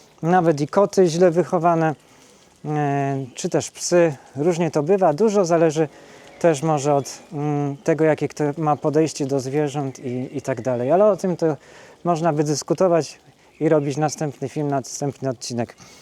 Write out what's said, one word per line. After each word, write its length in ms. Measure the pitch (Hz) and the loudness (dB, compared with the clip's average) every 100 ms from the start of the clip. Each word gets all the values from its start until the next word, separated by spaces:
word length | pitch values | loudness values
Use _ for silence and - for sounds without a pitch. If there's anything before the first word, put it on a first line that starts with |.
| _ _ | _ _
nawet 380 | 160 185 165 147 | 2 4 4 2
i 60 | 147 | 0
koty 400 | 196 202 - 180 | 2 2 4 2
źle 240 | 165 185 | 4 4
wychowane, 640 | 165 156 180 170 165 156 139 _ _ - _ _ _ 147 | 4 0 0 2 2 0 -2 _ _ -20 _ _ _ -6
e, 600 | 151 143 139 139 139 131 - | -2 -2 -2 -2 -4 -8 -8
czy 140 | 175 | -4
też 220 | 156 - | -2 -4
psy. 440 | - - 175 165 131 - 131 | -8 0 2 2 0 -12 -2
Różnie 360 | 165 165 165 | -2 0 0
to 120 | 156 | -2
bywa. 300 | 147 196 180 | 0 2 2
Dużo 320 | 147 220 202 170 | 2 2 2 2
zależy 420 | 175 165 151 151 - - - - - | 2 2 2 -4 -6 -20 -20 -20 0
też 240 | 170 139 | 2 2
może 320 | 160 147 143 143 | 0 0 2 0
od, 240 | 127 - - | 0 -12 -12
mm, 440 | 151 147 143 143 143 | -6 -2 -2 -2 -4
tego, 280 | - 156 160 | -2 2 2
jakie 220 | 147 151 | 0 -4
kto 160 | - 147 151 | -4 -4 -2
ma 180 | 151 139 | -2 0
podejście 500 | 156 147 156 - 135 | 0 2 0 -2 -4
do 140 | 139 | -2
zwierząt 600 | 127 147 147 143 135 - | -2 -2 -2 -4 -6 -8
i, 380 | 127 123 127 139 | -8 -8 -6 -8
i 40 | |
tak 200 | - 127 | -6 -6
dalej. 300 | 123 120 127 | -4 -2 0
Ale 140 | 175 214 | 4 4
o 120 | 180 | 2
tym 200 | 190 165 | -2 -2
to 200 | 165 143 - - - - | -2 -2 -10 -20 -20 -8
można 300 | 170 160 170 | -4 0 0
by 100 | 151 | 0
dyskutować 760 | 151 143 - 165 190 170 143 - _ _ _ _ | 0 -2 -2 0 2 2 0 -10 _ _ _ _
i 100 | 156 | 2
robić 280 | 156 143 139 | 2 2 -2
następny 520 | 151 - 156 - 131 | -4 -4 -8 -6 -8
film, 180 | 156 147 | -4 -4
następny 600 | 139 - - 143 - 135 | -4 -6 -6 -6 -4 -8
odcinek. 460 | 117 - 120 110 - - - | -8 -8 -6 -6 -10 -20 -20